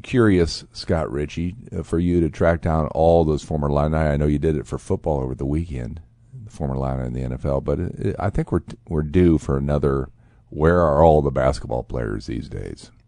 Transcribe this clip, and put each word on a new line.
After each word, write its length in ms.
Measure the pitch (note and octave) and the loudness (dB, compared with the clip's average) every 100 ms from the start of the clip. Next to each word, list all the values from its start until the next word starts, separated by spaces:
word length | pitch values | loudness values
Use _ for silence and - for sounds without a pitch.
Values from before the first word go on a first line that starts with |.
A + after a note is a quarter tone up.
curious, 600 | - B2+ A2 F#2 E2 - - | -2 4 6 6 4 -2 -12
Scott 380 | - - E2+ C#2 | -12 -4 -2 -2
Ritchie, 440 | C2 D2+ - F2 G#2+ - F2+ | -4 -6 -6 -8 -8 -12 -10
uh, 60 | |
for 140 | D#2+ E2+ | -4 0
you 220 | F2 F2 | 2 2
to 80 | D#2+ | 0
track 320 | - E2+ E2+ | 2 2 2
down 260 | F2 D#2+ D2+ | 0 0 -2
all 360 | - E2 E2+ | 2 4 4
those 200 | D#2+ D2 | 4 0
former 260 | - D#2 C#2+ | -2 -4 0
Illini. 260 | C#2+ D2+ D#2 | 0 0 0
I 220 | D#2 C#2+ | 0 2
know 100 | D2+ | 2
you 120 | D2 | 2
did 160 | D#2+ D2+ | 0 -2
it 100 | - | -4
for 100 | - | -8
football 420 | - F#2+ E2+ D2 | -4 -4 -2 -2
over 120 | C2 | -4
the 120 | B1+ C2+ | -6 -4
weekend, 560 | D2+ E2+ C2+ A#1+ E2 - _ _ C3 | -4 -4 -8 -10 -12 -16 _ _ -20
the 80 | G#2+ | -18
former 240 | - D2 C2+ | -8 -6 -4
Illini 320 | C2+ C2 B1 | -4 -4 -6
in 60 | |
the 100 | B1 | -6
N 100 | B1+ | -6
F 120 | B1+ - | -6 -2
L, 160 | C#2 | -2
but 180 | - D2 | -2 -4
it, 160 | F2 - | -4 -4
it, 160 | - - | -6 -4
I 100 | G2 | -4
think 220 | - E3 | -4 -2
we're, 100 | F2 - - - | -2 -4 -12 -6
we're 140 | D#2+ | -4
due 360 | D2+ F2+ F2 D#2 | 0 4 4 4
for 200 | - C#2 | 2 -2
another, 520 | C#2 D2 C#2+ C2+ C2 - _ _ _ | 0 0 0 0 -4 -12 _ _ _
"Where 320 | D2 D#2 F2 | 0 4 6
are 220 | E2 C#2+ | 4 6
all 180 | E2 D2+ | 6 6
the 100 | C#2+ | 4
basketball 520 | C2 C2 - B1 A#1+ | 2 0 0 -4 -6
players 440 | A#1+ B1+ A1 G#1 - | -6 -6 -6 -6 -8
these 220 | A#1 - | -8 -8
days?" 420 | G1+ G1+ - - _ | -10 -12 -14 -18 _